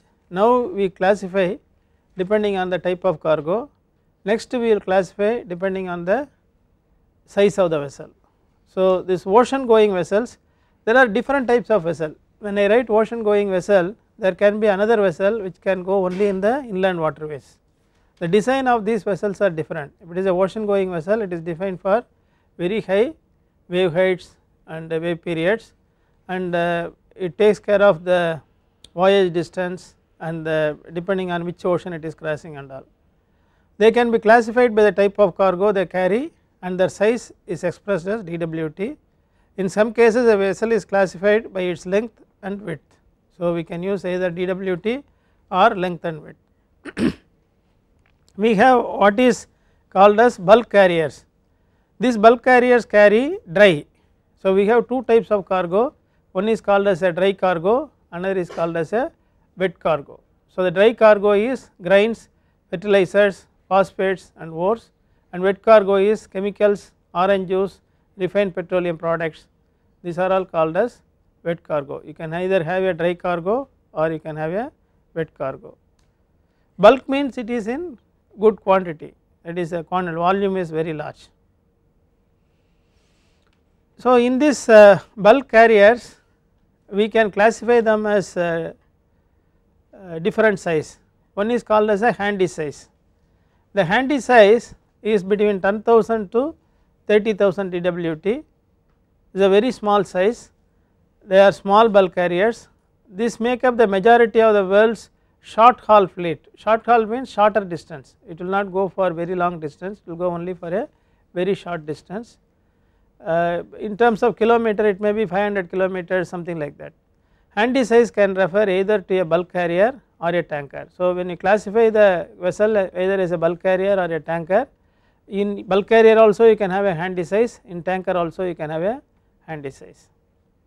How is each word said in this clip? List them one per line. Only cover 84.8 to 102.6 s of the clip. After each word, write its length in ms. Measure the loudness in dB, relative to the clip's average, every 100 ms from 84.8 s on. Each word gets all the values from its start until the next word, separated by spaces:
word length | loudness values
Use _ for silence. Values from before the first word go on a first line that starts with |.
| 10 8 0 2
bulk 340 | 4 4 4
carriers 640 | 4 6 8 6 4 -4 _ _ _ _ _ _ _ -8
we 180 | -4 0
can 220 | 0 0
classify 500 | 2 2 2 2 2
them 260 | 2 0 0
as, 300 | -2 -2 -4
uh, 360 | -4 -4 -8 -14 _ _ _ _ _ _ _ _ _ _ _
uh, 240 | -20 -14 -8
different 380 | -6 0 0 0
size. 400 | -4 -4 -6 -16 _ _ _
One 160 | -6 -4
is 120 | -4
called 280 | 0 0 2
as 120 | 0
a 100 | 0
handy 340 | -2 -4 -2 -4
size. 420 | -4 -10 -12 -20 _ _ _ _ _ _ _ _
The 100 | -4
handy 360 | 0 0 0 -2
size 540 | 4 6 8 6 0 -20 _ _
is 200 | -4 -4
between 380 | -2 -2 0 0
ten 220 | -2 -2
thousand 500 | 2 2 2 -4 -4
to 220 | -4 -4 -8 _ _ _ _ 0
thirty 280 | 0 0
thousand 360 | 0 0 -2 -6
D 100 | -4
W 360 | -4 -4 -6 -4
T, 260 | -6 -6 -10 _ _ _ _ _ _ _ _
is 60 | 0
a 80 | 2
very 220 | 4 0
small 320 | -4 0 0
size. 460 | 0 -2 -2 -4 -14 _ _ _ _ _ _ _
They 160 | 0 4
are 120 | 4
small 360 | 4 2 4 4
bulk 260 | 4 2
carriers. 540 | 0 -2 0 -2 -2